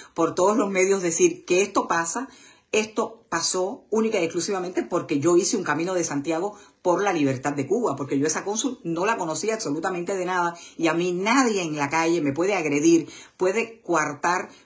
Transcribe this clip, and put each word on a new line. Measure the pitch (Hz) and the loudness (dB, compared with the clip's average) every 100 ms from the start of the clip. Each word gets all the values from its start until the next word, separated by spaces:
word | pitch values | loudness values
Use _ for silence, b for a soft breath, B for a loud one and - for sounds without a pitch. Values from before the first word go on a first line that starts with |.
| B | B
por | - 160 160 | -2 -2 4
todos | 185 214 | 4 4
los | 202 | 0
medios | 190 185 196 | 2 2 2
decir | 175 170 180 175 - | 0 2 2 2 0
que | 180 | 0
esto | 202 277 - | 2 0 0
pasa, | 170 170 240 269 B B B B | -2 -2 -4 -8 B B B B
esto | 214 220 - 220 - - | -2 -2 -4 -4 -6 -8
pasó | 170 - 185 185 262 - | -4 -2 -2 -2 -4 -4
única | 214 220 208 | 0 2 2
y | 165 | 0
exclusivamente | 175 170 196 180 - | -2 -4 -4 -4 -4
porque | - 175 143 147 | -2 -4 -2 0
yo | 160 175 | 4 4
hice | 190 220 | 4 0
un | |
camino | 156 151 175 | 0 -2 0
de | 185 | -2
Santiago | 160 143 147 160 202 B B B | -2 -4 -2 -2 -2 B B B
por | 180 170 | 0 2
la | 202 | 2
libertad | 175 139 127 147 | 2 0 0 -2
de | 139 135 | -4 -2
Cuba, | 220 202 139 | 0 0 -2
porque | 131 139 | -2 0
yo | 156 | 0
esa | 185 | -2
cónsul | 175 220 254 247 | -4 -4 -4 -4
no | 170 165 202 | -6 -2 0
la | 220 | -2
conocía | 165 156 208 | -4 -4 -4
absolutamente | 220 151 147 190 180 175 196 | -4 -4 -4 -4 -4 -4 -4
de | 180 | -2
nada | 180 170 170 B B | 0 -2 -4 B B
y | 165 | 0
a | |
mí | 165 180 | 0 0
nadie | 175 202 262 240 202 | -2 2 4 4 0
en | 170 151 | -2 -2
la | 139 | -2
calle | 160 165 170 | 0 2 2
me | 143 | 0
puede | 139 180 190 | 0 0 0
agredir, | 151 143 165 165 143 B B - | 0 2 6 6 4 B B -2
puede | 185 208 226 - | 0 0 -4 -8
coartar | - 165 151 139 170 175 - B | -2 0 0 -2 -2 -2 -4 B